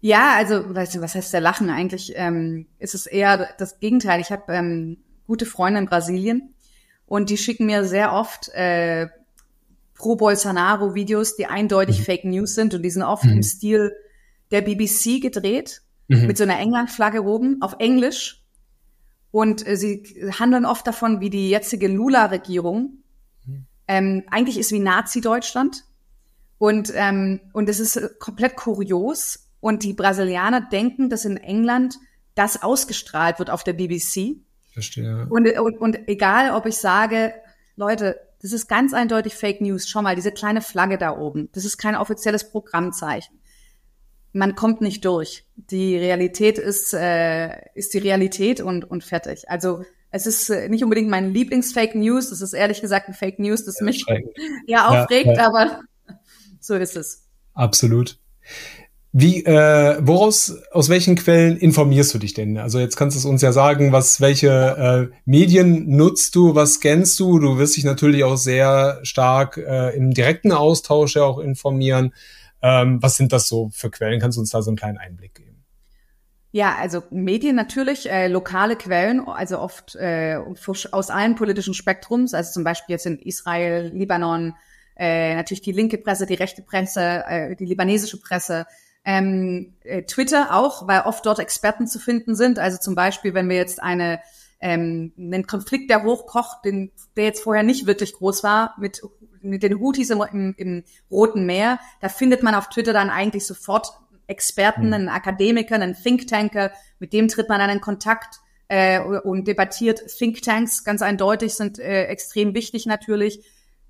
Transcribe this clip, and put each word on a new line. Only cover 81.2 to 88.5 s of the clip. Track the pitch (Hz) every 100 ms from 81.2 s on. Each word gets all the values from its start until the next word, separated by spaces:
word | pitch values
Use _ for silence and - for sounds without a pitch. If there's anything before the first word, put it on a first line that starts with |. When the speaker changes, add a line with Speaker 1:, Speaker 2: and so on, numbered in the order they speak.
| 220 233
Speaker 1:
politischen | 208 202 196 180
Spektrums, | - 190 - 240 254
also | 180 170
zum | -
Beispiel | 165 170 -
jetzt | 170 175
in | 156
Israel, | - - - 170 175 170 170
Libanon, | 185 196 175 170 165 165 160 _ _ _ -
äh, | 170 165 165 165
natürlich | 165 190
die | 208
linke | 190 220 214
Presse, | 220 190 190
die |
rechte | 185 185 -
Presse, | - 190 190 196 175 175 -
äh, | 170 147 185
die | 185
libanesische | 185 190 208 214 -
Presse, | - 180 -